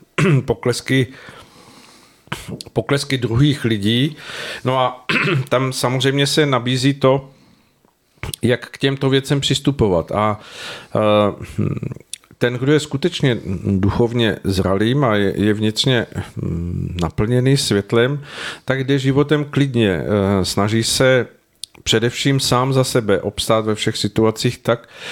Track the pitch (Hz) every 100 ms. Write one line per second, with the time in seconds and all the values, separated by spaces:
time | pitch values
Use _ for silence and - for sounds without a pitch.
0 | _ - 151 139 - 113 123 120 - 131
1 | 123 - - - - - - - - -
2 | _ _ - - - - - - 110 143
3 | 143 131 113 117 147 131 117 110 101 117
4 | 147 151 - - - - 127 131 127 -
5 | - - 208 151 127 123 131 127 127 131
6 | 135 139 139 - 147 127 120 127 131 139
7 | 135 131 - - _ _ _ _ _ _
8 | _ _ - - 110 123 - - 135 139
9 | 135 135 135 143 135 143 - 135 107 87
10 | - 98 107 104 - - - - - 113
11 | 107 104 101 - - - 101 - - -
12 | - - _ - 123 123 131 151 147 135
13 | 180 - 143 117 - 92 104 98 95 -
14 | 117 120 113 - 92 95 92 98 110 135
15 | 135 104 98 - 104 104 107 107 135 123
16 | - - - - 90 85 85 90 87 87
17 | - - 107 123 127 139 - 101 - 117
18 | 123 147 143 - - - - 131 131 139
19 | 131 135 143 151 143 139 139 120 107 87
20 | 60 101 98 98 87 - 104 113 110 -
21 | 131 127 110 - _ _ - - - 113
22 | 120 - 147 135 - 123 131 131 127 131
23 | 107 95 101 - - 110 107 107 - -
24 | 107 - 110 107 123 - - 120 - -
25 | -